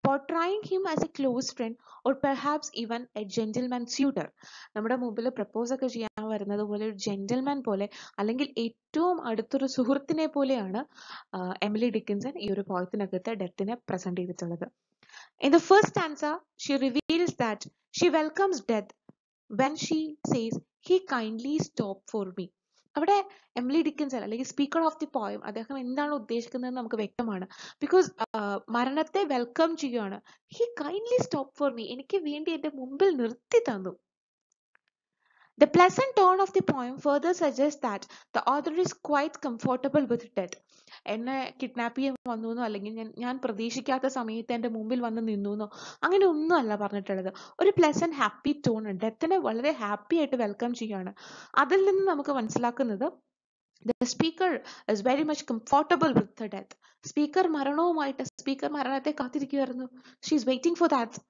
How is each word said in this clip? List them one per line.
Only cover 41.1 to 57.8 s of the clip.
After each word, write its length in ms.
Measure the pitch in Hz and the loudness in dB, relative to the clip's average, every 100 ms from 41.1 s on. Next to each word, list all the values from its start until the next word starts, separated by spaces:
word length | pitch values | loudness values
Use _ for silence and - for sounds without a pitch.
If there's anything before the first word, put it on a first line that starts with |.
| 214 240 269 262 - | -6 -4 -4 -6 -8
കിഡ്നാപ്പ് 360 | 254 240 233 240 | -8 -4 -4 -2
ചെയ്യാൻ 180 | 269 262 247 | -2 -4 -6
വന്നു 200 | 226 226 | -6 -4
എന്നോ 160 | 233 | -4
അല്ലെങ്കിൽ 280 | 233 208 202 | -4 -4 -8
ഞാൻ, 220 | 226 220 - | -8 -10 -6
ഞാൻ 200 | 240 262 | -6 -4
പ്രതീക്ഷിക്കാത്ത 680 | 254 208 226 247 269 254 262 | -4 -2 -4 -4 -2 0 0
സമയത്ത് 460 | 262 226 220 226 | -2 -4 -6 -4
എന്റെ 160 | 233 233 | -2 -2
മുമ്പിൽ 320 | 220 220 247 | -4 -2 -2
വന്ന് 280 | 233 226 220 | -2 -2 -2
നിന്നു 220 | 202 202 | -2 -2
എന്നോ 200 | 208 208 - - - | -4 -6 -10 -16 -2
അങ്ങനെ 240 | 311 381 381 | 2 6 6
ഒന്നും 300 | 302 320 339 | 4 4 4
അല്ല 200 | 226 208 | 4 0
പറഞ്ഞിട്ടുള്ളത്. 560 | 202 202 196 190 185 185 - - | -2 -4 -4 -4 -4 -8 -18 4
ഒരു 100 | 381 | 4
പ്ലസന്റ് 460 | 403 311 285 339 285 | 8 6 6 0 2
ഹാപ്പി 460 | 214 - 277 294 254 | 0 2 -2 0 0
ടോൺ 220 | 220 214 | 0 -2
ഉണ്ട്. 160 | 185 | -2
ഡെത്തിനെ 340 | 220 220 320 381 | -2 0 2 2
വളരെ 340 | 294 226 277 | 2 0 0
ഹാപ്പി 440 | 269 208 208 - 330 | 0 -2 -4 2 2
ആയിട്ട് 200 | 285 254 | 2 0
വെൽക്കം 380 | 214 202 240 | -2 -2 -4
ചെയ്യുകയാണ്. 400 | 240 220 196 185 196 - - - | -4 -4 -6 -6 -10 -20 -20 0
അതിൽ 300 | 262 269 381 | 2 4 6
നിന്ന് 220 | 392 392 392 | 6 4 2
നമുക്ക് 240 | 294 285 | 0 0
മനസ്സിലാക്കുന്നത് 840 | 269 220 - 240 240 247 196 277 - _ _ _ _ _ _ 220 | -2 0 0 0 0 -2 0 -4 -4 _ _ _ _ _ _ -4
the 200 | - 247 | 0 -2
speaker 460 | - 320 330 370 - - - - | 2 0 2 0 0 -6 -12 -2
is 80 | 214 | 0
very 220 | 233 277 | 2 2
much 180 | 311 294 - | 0 -2 -4
comfortable 600 | 226 - 285 302 339 320 | -6 2 2 4 4 4
with 160 | 214 202 - | 4 0 -8
the 40 | 220 | -10
death. 320 | 196 - - _ _ | -10 -14 -20 _ _
സ്പീക്കർ 440 | - - 294 370 370 | -6 0 2 2 2
മരണവുമായിട്ട്, 720 | 302 269 294 | 2 0 2